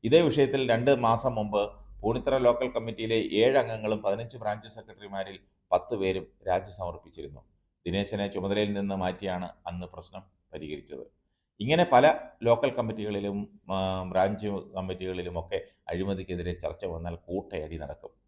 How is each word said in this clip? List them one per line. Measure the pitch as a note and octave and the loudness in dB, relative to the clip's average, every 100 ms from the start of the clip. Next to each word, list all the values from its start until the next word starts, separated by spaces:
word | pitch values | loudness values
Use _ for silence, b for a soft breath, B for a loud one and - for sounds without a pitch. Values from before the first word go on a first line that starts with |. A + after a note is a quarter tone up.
ഇതേ | A2+ D#3 | 8 6
വിഷയത്തിൽ | E3 D3 C3+ C3+ B2+ | 6 4 4 2 2
രണ്ട് | A#2 B2+ C3 | 2 4 4
മാസം | A#2 A#2 A2+ | 4 2 0
മുമ്പ് | A#2 G#2 G2+ G#2 - - - | -2 0 0 0 -4 -20 -4
പൂണിത്തറ | G#2+ A#2+ C3+ C3 | -2 0 0 4
ലോക്കൽ | B2 A#2+ B2+ | 4 4 0
കമ്മിറ്റിയിലെ | B2 A2+ A2 A2+ A2+ F#2 | -4 -6 -6 0 0 2
ഏഴ് | G2+ A#2+ C3+ | 4 4 4
അംഗങ്ങളും | A#2 A2 G#2+ G#2+ | 0 -4 -2 0
പതിനഞ്ച് | G#2 G2+ A#2 A#2+ | 0 -2 -4 -6
ബ്രാഞ്ച് | G#2+ G#2+ A2 | -6 -6 -10
സെക്രട്ടറിമാരിൽ | A2+ G2+ G2+ G#2 G2 F#2+ F#2+ _ _ _ | -18 -18 -18 -10 -8 -8 -10 _ _ _
പത്ത് | - - A2 | 0 0 0
പേരും | F#2+ F#2+ - _ F#2+ | 0 0 -6 _ -2
രാജി | F2+ F#2+ | -2 -2
സമർപ്പിച്ചിരുന്നു. | F#2+ F2+ E2+ - - C#2+ C#2+ _ _ _ _ F2+ | -10 -10 -10 -18 -16 -16 -16 _ _ _ _ -4
ദിനേശനെ | F#2+ G2 G#2+ G2+ | -2 -2 -4 -4
ചുമതലയിൽ | G2 G2 G#2 G#2 | -4 0 0 0
നിന്ന് | G2+ G2+ | 0 -2
മാറ്റിയാണ് | F#2+ F#2 F2+ G2 F2+ F2+ - F2 | 0 -2 -2 -4 -4 -8 -12 -12
അന്ന് | F2 F2+ | -10 -12
പ്രശ്നം | E2 - F#2+ - _ _ | -14 -16 -18 -20 _ _
പരിഹരിച്ചത്. | D#2+ D2+ D2 - C#2 - _ _ _ _ _ | -12 -10 -12 -12 -16 -16 _ _ _ _ _
ഇങ്ങനെ | A2+ E3 F3 | 0 2 8
പല | B2+ C#3+ - - _ | 8 8 4 -4 _
ലോക്കൽ | A#2 A#2 C#3 | 4 4 4
കമ്മിറ്റികളിലും, | B2+ A2 G#2+ G#2 G2+ G2+ G2+ G#2 - - | 0 -4 -4 -4 -4 -4 -6 -8 -14 -4
ആ, | F#2+ F#2+ F#2+ | -2 0 -2
ബ്രാഞ്ച് | F#2 F#2 G2 G2+ G#2 | -2 2 2 2 -4
കമ്മിറ്റികളിലുമൊക്കെ | G2 - F#2 F#2 F#2 F#2 F2+ F2 F2 E2 F#2+ B B - | -6 -6 -8 -6 -6 -4 -4 -4 -6 -4 -6 B B -8
അഴിമതിക്കെതിരെ | E2+ F#2+ F#2+ F#2+ F2 F2 | -4 -2 -2 -4 -4 -4
ചർച്ച | F2 D#2 D#2 | -4 -6 -6
വന്നാൽ | F#2+ E2 E2+ | -6 -6 -8
കൂട്ടയടി | E2+ - F#2 - F#2 D2+ D#2+ | -10 -6 -6 -4 -8 -8 -10
നടക്കും. | D2 C#2+ - _ | -10 -14 -16 _